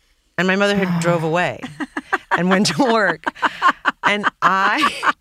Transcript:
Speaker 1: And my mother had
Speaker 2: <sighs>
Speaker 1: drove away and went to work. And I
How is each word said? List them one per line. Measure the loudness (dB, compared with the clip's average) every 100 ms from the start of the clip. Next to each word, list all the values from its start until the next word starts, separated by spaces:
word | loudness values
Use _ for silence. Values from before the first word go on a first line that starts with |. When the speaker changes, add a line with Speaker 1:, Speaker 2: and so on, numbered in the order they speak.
| _ _ _ -4
Speaker 1:
And | 0
my | 2
mother | 2 2
had | 0 0
Speaker 2:
<sighs> |
Speaker 1:
drove | 0 0
away | 0 0 -2 -4 -12 -10 -10 -10 -8 -8 -4
and | -2 2
went | 2 2
to | 2
work. | 2 2 0 -2 -8 -4 -6 0 -2 0 -4 -2
And | -2 0 -2 0
I | 0 2 0 0 -2 0 -4 -2